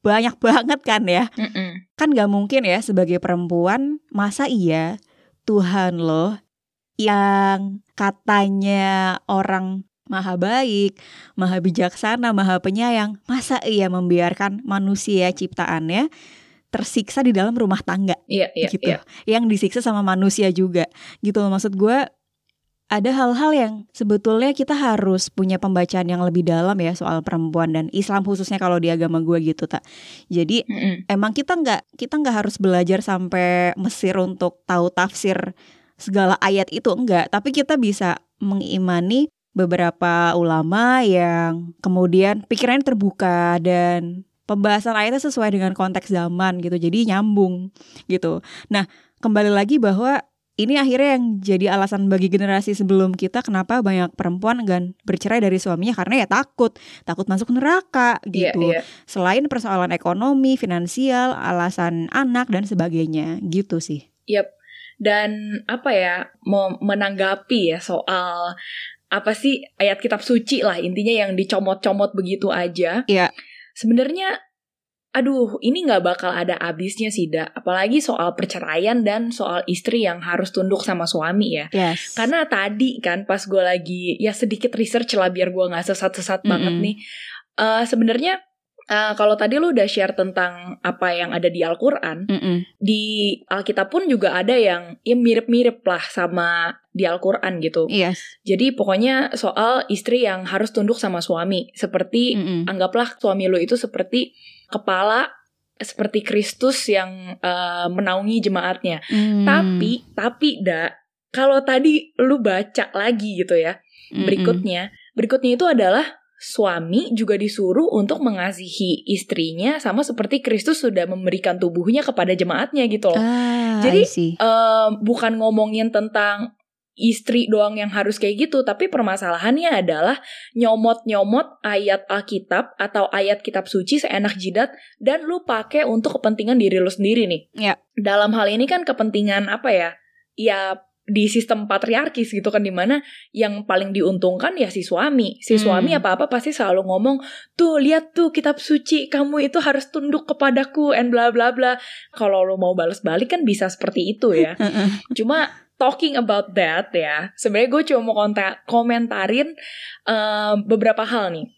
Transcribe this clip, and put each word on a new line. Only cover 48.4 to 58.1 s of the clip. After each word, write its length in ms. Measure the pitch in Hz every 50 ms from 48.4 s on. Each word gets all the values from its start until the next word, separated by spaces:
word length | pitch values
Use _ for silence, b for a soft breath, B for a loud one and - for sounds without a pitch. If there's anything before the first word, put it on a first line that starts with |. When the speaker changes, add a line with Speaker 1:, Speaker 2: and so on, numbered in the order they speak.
| B B B B B
Speaker 1:
Nah, 220 | B 208 202 190 b b b b b b b
kembali 300 | - 226 214 208 208 208
lagi 280 | 208 202 202 202 285
bahwa 420 | 302 226 202 196 190 233 254 277 269 - _ _ _ _ _ _
ini 200 | - 208 220 277
akhirnya 400 | 294 277 269 247 254 277 285 269
yang 100 | 254 247 233 220 196
jadi 280 | 190 196 196 185 185 196
alasan 380 | 185 196 196 196 208 196 196 196
bagi 180 | 196 190 185
generasi 460 | 190 175 196 196 196 196 196 202 - 208
sebelum 400 | 196 208 185 196 190 190 190 185
kita 280 | 185 - 185 - 240
kenapa 400 | 247 - 208 185 185 - 226 254
banyak 300 | 233 196 190 185 180 175 -
perempuan 460 | - 196 175 175 185 202 220 233 247
enggan 380 | 233 196 180 180 180 180 180 _ _
bercerai 360 | - 190 - - 202 220 240
dari 180 | 214 196 185
suaminya, 380 | 185 - 196 175 165 180 226 240
karena 300 | - 180 180 226 269 214
ya 20 |
takut, 460 | - 196 220 277 _ _ - 247 220 - B B B B B B
takut 200 | - 165 160 196
masuk 280 | 202 190 190 226 - 240
neraka 640 | 254 269 294 339 370 370 _ - 262 247 240